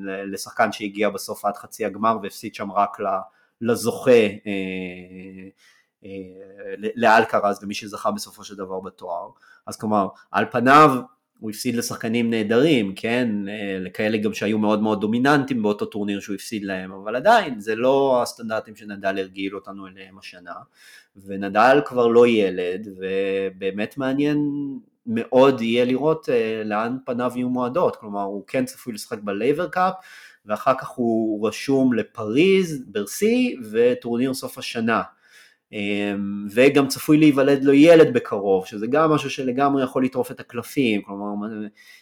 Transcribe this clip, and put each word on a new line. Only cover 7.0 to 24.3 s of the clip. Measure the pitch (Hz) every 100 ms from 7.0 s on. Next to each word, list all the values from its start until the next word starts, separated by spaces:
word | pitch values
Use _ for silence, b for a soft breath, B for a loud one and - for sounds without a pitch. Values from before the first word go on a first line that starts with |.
לאלקרז, | 113 113 110 110 104 98
למי | 101
שזכה | 104 107 101 107
בסופו | 104 104 107
של | 104
דבר | 98 95 95
בתואר. | 95 - 92 85 98 _ b b -
אז | -
כלומר, | 107 107 95 b b
על | 98 107
פניו, | 123 123 147 151 127 123 _ _ _
הוא | 110
הפסיד | 104 127
לשחקנים | 117 117 117 117 120 117
נהדרים, | 113 104 117 156 131 98
כן? | 95 113 123 120 104 98
אה, | 107 101 95
לכאלה | 92 - 107 110
גם | 107
שהיו | 101 104 110
מאוד | 104 104
מאוד | 110 104
דומיננטיים | 107 120 135 147 131 123
באותו | 104 104 107
טורניר | 107 104 101
שהוא | -
הפסיד | 98 - 110
להם, | 98 92 92
אבל | 95 104 120
עדיין, | 185 233 170 113
זה | 104
לא | 110 127 139 139 123
הסטנדרטים | 117 - 113 110 110 104
שנדל | 104 101 98 98
הרגיל | 95 95 98
אותנו | 98 101 98 95
אליהם | 95 95 92
השנה, | - 90 90 87 - b b b b 101 95
ונדל | 98 101 104 123 143
כבר | 143 123 120
לא | 117 120
ילד, | 110 95 92 90 95 107 95
ובאמת | 95 95 98 98 98 92 95 98 110 139
מעניין | 131 139 147